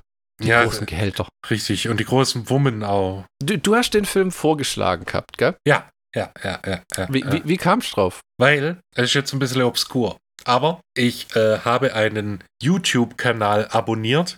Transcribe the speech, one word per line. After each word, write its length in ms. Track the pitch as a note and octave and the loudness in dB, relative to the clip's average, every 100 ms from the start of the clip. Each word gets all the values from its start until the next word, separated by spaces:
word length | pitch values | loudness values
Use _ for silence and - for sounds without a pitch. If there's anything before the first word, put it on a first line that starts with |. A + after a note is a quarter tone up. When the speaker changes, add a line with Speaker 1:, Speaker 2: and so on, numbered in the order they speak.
| - _ _ - | -14 _ _ -4
Speaker 1:
die 60 | A2 | 2
Speaker 2:
Ja, 140 | A#2 | 4
Speaker 1:
großen 240 | A#2+ G2+ G#2 | 4 0 -6
Gehälter. 400 | D#2+ G2 - F2+ _ - | -4 -4 -4 -8 _ -4
Speaker 2:
richtig, 400 | A2 - G2 A2 | -4 -2 -2 -2
und 100 | A2 | -2
die 60 | |
großen 460 | - B2+ C3 C3 G#2+ | 2 2 2 0 0
Wummen 340 | C3 C#3 A2 | 2 2 0
auch. 400 | G#2 G2+ F#2+ F#2+ F#2+ - | -2 0 0 -4 -10 -8
Speaker 1:
Du, 140 | C#3+ G3 | -4 -2
du 160 | - | 2
hast 160 | A3 A#3+ | 2 2
den 100 | G#3+ | 0
Film 260 | G#3 G3+ F#3+ | 0 0 0
vorgeschlagen 760 | - D3+ D#3 C3 - G2 F2+ F#2+ | 0 0 0 0 -2 0 0 -2
gehabt, 320 | - - - | -6 -6 -2
gell? 180 | A#2+ F#3+ - | -2 0 0
Speaker 2:
Ja, 220 | A2 - _ _ | 0 0 _ _
ja, 160 | - F#2+ - | -8 -8 -8
ja, 160 | G2 F2+ - | -8 -8 -6
ja, 140 | F2+ - - | -6 -6 -8
ja, 100 | F#2 | -4
Speaker 1:
Wie, 160 | C3 | -2
Speaker 2:
ja. 80 | C#3 | -2
Speaker 1:
wie, 100 | D3+ D3+ | -2 -2
wie 100 | F3+ | 0
kamst 360 | F#3 A3 - | 2 0 0
du 20 | |
drauf? 260 | - F#2+ - - - | 0 0 -2 -12 2
Speaker 2:
Weil, 400 | B2+ D3 D3 F3+ _ | 2 4 0 -6 _
es 100 | - A#2+ | -2 0
ist 80 | |
jetzt 180 | C#3+ C3+ | 2 0
ein 60 | C#3 | -2
bisschen 240 | C3 B2+ | -2 2
obskur, 560 | B2 - - C3 G#2+ - _ _ | 0 0 -4 -2 -2 -4 _ _
aber 360 | - B2 D3 F3+ _ | 0 2 2 -2 _
ich, 400 | - A#2+ - - | 0 0 0 -4
äh, 240 | A#2 A2 G#2+ | 2 2 2
habe 340 | A#2+ A#2+ C3 | 2 0 0
einen 500 | A2 A2 G#2+ G#2 G2 - - | 0 0 0 -6 -8 -12 -4
YouTube-Kanal 1080 | C3+ F#3+ F3+ B2+ A#2 - B2+ A2+ G#2 G#2 G#2+ | 0 0 2 0 0 0 -2 0 2 2 0
abonniert, 680 | A2+ A2+ A2 A2 C#3 F3 | -2 0 -2 0 0 0